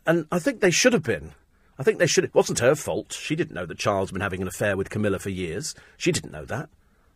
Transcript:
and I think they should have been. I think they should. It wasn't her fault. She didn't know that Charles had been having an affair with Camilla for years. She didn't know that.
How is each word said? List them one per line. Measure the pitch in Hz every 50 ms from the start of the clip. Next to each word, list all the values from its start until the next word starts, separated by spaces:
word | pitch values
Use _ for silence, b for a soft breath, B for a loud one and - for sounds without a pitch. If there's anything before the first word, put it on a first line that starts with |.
| -
and | - 165 170 160 -
I | - 180
think | 160 277 269 -
they | - 185
should | 160 - - 247 247
have | 202
been. | - - 104 76 71 78 - _ _ _ _ _ _ _ _ -
I |
think | 139 220 220 -
they | - -
should. | - - 165
It | - -
wasn't | 160 196 - - -
her | 117 123 151
fault. | 147 - - 80 92 - - -
She | - - - 151 160
didn't | 170 156 -
know | 85 90
that | 80 92 -
Charles | - 113 104 98 98 -
had | 92
been | 92
having | 98 101 92 92
an | 95 92
affair | - - 117 104 98
with | 92 95 -
Camilla | - 107 104 104 95 87
for | - 101
years. | 95 90 92 82 78 104 156 - - b b b b
She | b - -
didn't | 269 - - - -
know | 78 -
that. | - - 123 160 - _ _ _ _ _ _ _ _ _